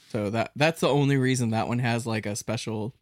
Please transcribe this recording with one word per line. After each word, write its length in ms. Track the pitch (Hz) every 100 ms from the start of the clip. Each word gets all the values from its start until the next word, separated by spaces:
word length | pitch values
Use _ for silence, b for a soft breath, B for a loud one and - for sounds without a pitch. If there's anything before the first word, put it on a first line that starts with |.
| -
So 200 | 113 104
that, 220 | 113 - 120
that's 240 | 156 160
the 80 | 170
only 280 | 147 139 139
reason 340 | 127 127 113
that 160 | 113 101
one 120 | 120
has, 260 | 120 120 117
like, 200 | 110 104
a 100 | 104
special 580 | - 110 - 110 107 -